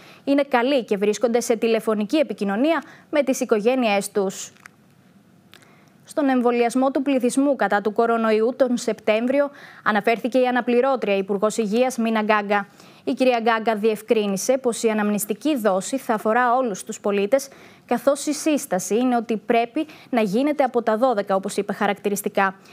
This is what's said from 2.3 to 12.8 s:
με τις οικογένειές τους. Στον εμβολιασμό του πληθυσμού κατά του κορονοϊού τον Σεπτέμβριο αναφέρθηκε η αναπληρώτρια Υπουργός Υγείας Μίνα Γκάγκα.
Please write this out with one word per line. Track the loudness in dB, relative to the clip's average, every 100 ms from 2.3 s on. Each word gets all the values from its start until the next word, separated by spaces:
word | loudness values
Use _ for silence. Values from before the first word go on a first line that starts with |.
| -2 -4 0 0 -2 -6 -20 -4
με | -2
τις | 0 0
οικογένειές | 0 0 2 2 2 0 -2
τους. | -2 -2 -4 -16 -18 -20 _ _ _ _ -20 _ _ _ -20 -20 -20 -20 _
Στον | -8 -2 2
εμβολιασμό | 2 2 2 2 2 0
του | 0
πληθυσμού | 0 0 0 0 0 2
κατά | 0 0
του | 0
κορονοϊού | 0 2 2 2 2 0 0
τον | 0 0
Σεπτέμβριο | -2 -4 0 0 2 0 0 -4 -20 -8
αναφέρθηκε | -2 0 0 0 0 2
η | 2
αναπληρώτρια | 0 0 2 2 0 0 -2
Υπουργός | 0 0 -2 -2
Υγείας | -2 0 0 0
Μίνα | -2 0
Γκάγκα. | 2 0 2 -2 -2 -16